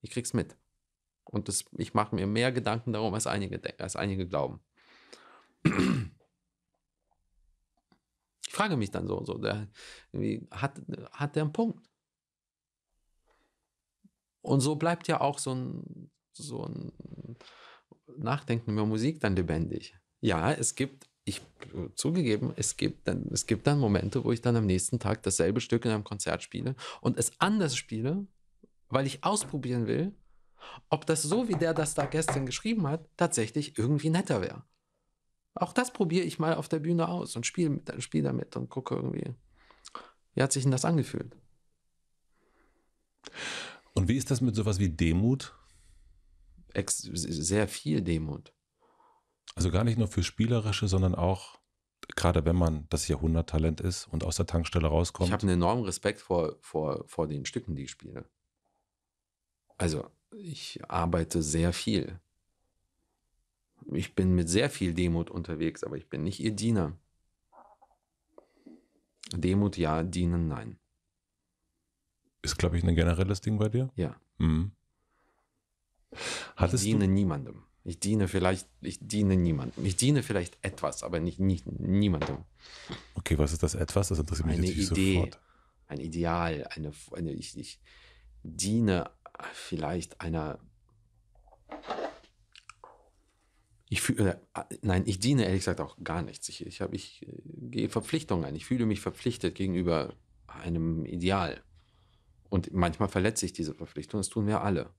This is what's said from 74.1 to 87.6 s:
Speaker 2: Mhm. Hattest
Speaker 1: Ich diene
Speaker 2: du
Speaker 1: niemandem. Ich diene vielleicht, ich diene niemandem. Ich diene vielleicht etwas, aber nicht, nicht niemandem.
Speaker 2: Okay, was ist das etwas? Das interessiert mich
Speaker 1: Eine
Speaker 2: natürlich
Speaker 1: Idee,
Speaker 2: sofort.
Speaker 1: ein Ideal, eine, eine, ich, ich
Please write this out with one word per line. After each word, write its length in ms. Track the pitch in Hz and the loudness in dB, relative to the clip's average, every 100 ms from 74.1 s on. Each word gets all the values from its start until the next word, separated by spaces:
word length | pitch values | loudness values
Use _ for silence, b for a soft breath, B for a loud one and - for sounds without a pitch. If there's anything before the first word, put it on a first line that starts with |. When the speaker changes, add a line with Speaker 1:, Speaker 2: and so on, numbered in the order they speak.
| - _ _ | -6 _ _
Speaker 2:
Mhm. 340 | 80 78 95 - _ _ _ _ _ _ _ _ _ _ _ _ _ B B B B - | 2 2 0 -6 _ _ _ _ _ _ _ _ _ _ _ _ _ B B B B 2
Hattest 280 | 95 123 | 4 4
Speaker 1:
Ich 60 | 101 | 4
diene 160 | 110 95 | 4 6
Speaker 2:
du 60 | |
Speaker 1:
niemandem. 500 | 95 98 73 60 - - _ | 6 4 0 -4 -14 -20 _
Ich 160 | - 87 | -12 -4
diene 280 | 98 110 95 | 0 2 4
vielleicht, 400 | 98 92 92 - _ | 4 4 2 -4 _
ich 180 | - 92 | -10 -10
diene 360 | - 104 101 92 | -4 2 4 6
niemandem. 480 | 87 76 64 - | 4 2 -2 -2
Ich 120 | 95 90 | -2 2
diene 260 | 123 143 | 4 4
vielleicht 360 | - 101 87 - | 2 -2 -2 -6
etwas, 400 | 95 - 76 - | -8 -4 -6 -4
aber 180 | - 87 | -4 -2
nicht, 180 | 85 82 | -2 0
nicht 280 | 95 92 - | 2 2 -2
niemandem. 720 | - - 98 104 82 69 69 - _ B B B B B | -6 2 4 4 2 0 -6 -10 _ B B B B B
Speaker 2:
Okay, 240 | - - 78 | -10 0 4
was 140 | 76 | 4
ist 100 | 80 | 2
das 120 | 78 | 0
etwas? 340 | - 80 - 101 | 0 0 0 2
Das 100 | 87 | 0
interessiert 280 | 73 - 80 | 0 0 2
mich 100 | 80 | 4
Speaker 1:
Eine 100 | 90 | 2
Speaker 2:
natürlich 240 | - 95 | 2 2
Speaker 1:
Idee, 240 | 92 95 | 4 4
Speaker 2:
sofort. 260 | 92 82 - b b b b _ | 4 2 -4 b b b b _
Speaker 1:
ein 140 | 73 | -8
Ideal, 680 | 80 82 85 85 85 78 - | -6 -2 0 2 0 -2 -6
eine, 220 | - 76 73 - | -8 -8 -10 -14
eine, 200 | - 80 | -6 -6
ich, 240 | 69 - | -6 -10
ich 240 | - | -12